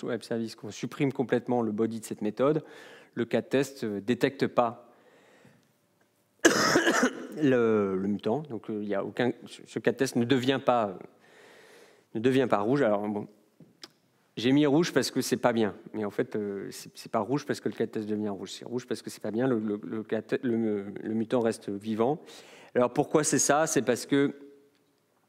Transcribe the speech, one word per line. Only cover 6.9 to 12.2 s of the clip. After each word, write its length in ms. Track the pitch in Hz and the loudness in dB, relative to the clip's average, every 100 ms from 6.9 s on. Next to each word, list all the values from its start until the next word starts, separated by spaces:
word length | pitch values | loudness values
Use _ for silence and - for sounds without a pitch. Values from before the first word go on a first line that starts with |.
| - 247 - - - | 2 0 -2 -10 0
le, 600 | 151 123 113 110 98 95 | 2 4 4 4 2 0
le 100 | 98 | -2
mutant. 360 | 101 110 127 151 | -2 -2 -4 -4
Donc, 200 | 110 - | -10 -8
euh, 100 | 107 | -8
il 60 | 104 | -4
y 80 | 98 | -4
a 80 | |
aucun, 300 | 101 101 123 - - | -4 0 0 -2 -10
ce, 160 | - - | -20 -12
ce 140 | - | -2
cas 120 | 120 | 0
de 60 | 110 | 0
test 180 | 131 120 | 0 0
ne 80 | |
devient 380 | 117 131 123 131 | 2 2 2 2
pas, 340 | 123 123 104 90 - _ _ - - - - - - _ _ | 2 2 0 -4 -14 _ _ -20 -20 -20 -20 -20 -20 _ _
ne 60 | 113 | 0